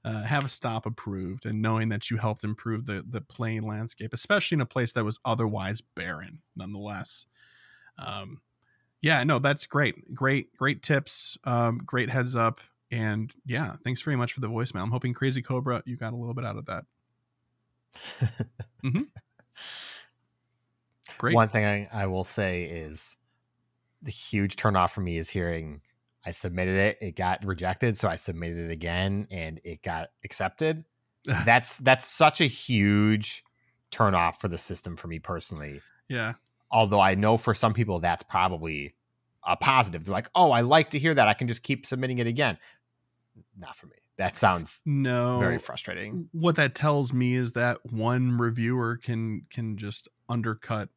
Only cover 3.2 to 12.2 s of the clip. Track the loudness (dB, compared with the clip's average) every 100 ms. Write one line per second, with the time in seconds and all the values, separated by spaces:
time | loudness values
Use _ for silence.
3.2 | -10 -6 -4 -4 -4 -6 -8 -8 -10 -8
4.2 | 0 2 2 0 0 -2 -2 0 -2 -4
5.2 | -2 0 0 -2 -4 -6 _ -10 -8 -8
6.2 | -12 -18 _ -14 -12 -10 -10 -10 -10 -14
7.2 | -16 _ _ _ _ _ -20 -14 -12 -10
8.2 | -12 -20 _ _ _ _ _ _ 2 2
9.2 | 2 2 2 0 -2 0 0 -2 -16 -2
10.2 | 0 0 -4 _ -2 -2 0 0 0 -6
11.2 | -6 -8 -2 0 0 -2 -4 -2 0 -2